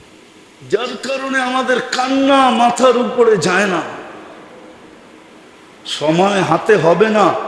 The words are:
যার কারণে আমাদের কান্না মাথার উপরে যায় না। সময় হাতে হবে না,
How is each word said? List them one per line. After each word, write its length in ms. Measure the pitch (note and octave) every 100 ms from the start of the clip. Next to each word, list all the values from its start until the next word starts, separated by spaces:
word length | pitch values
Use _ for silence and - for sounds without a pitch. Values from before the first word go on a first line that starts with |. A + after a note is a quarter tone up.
| - - - - - - C3
যার 280 | F#3+ B3 B3 B3
কারণে 340 | C4+ C4+ C4
আমাদের 380 | B3+ B3+ B3+ B3 - -
কান্না 540 | B3+ C4+ C4+ C#4 C4
মাথার 480 | A#3 A#3+ A#3+ B3+ A#3+
উপরে 400 | A3 G3+ A#3 G#3
যায় 280 | F3+ F3+ G3+
না। 160 | F3 D3 - - - - - - - - - - - - - - - - - - - -
সময় 560 | - D3 E3 G3 G3+
হাতে 340 | D#3+ E3 - G#3
হবে 340 | D#3+ E3+ A3
না, 240 | G#3+ F3+ -